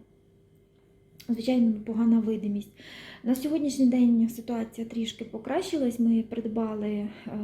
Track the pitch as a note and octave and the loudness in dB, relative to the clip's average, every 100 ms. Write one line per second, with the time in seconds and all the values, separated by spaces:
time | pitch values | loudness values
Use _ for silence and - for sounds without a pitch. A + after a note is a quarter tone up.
0 | - _ _ _ _ _ _ _ _ _ | -14 _ _ _ _ _ _ _ _ _
1 | _ - - A3+ A3+ B3+ A#3 G#3 G#3+ G#3+ | _ -16 -6 -4 0 4 4 2 -2 0
2 | A#3 A3+ G#3+ A3 G3+ G3+ G#3 - - - | 4 4 4 -2 -2 -4 -6 -16 -20 -18
3 | - - A3+ C4 D4+ D#4 C#4+ C4+ B3+ B3 | -20 -8 -2 0 0 0 0 2 4 6
4 | A#3+ A#3 A3+ - A3+ A#3 A3+ - A3+ A#3 | 6 6 2 -2 -6 -6 -6 -8 -8 -6
5 | A3+ - A3+ A3 A#3+ D4 F#4 D#4+ B3+ A#3 | -6 -6 -10 -10 -4 -4 -2 0 0 2
6 | A#3 A3+ A3+ A3+ A3+ A3 A3 G#3+ G#3 G#3 | 2 2 0 -4 -4 -2 -2 -2 -4 -2
7 | G#3 - - G#3+ | -4 -8 -10 -6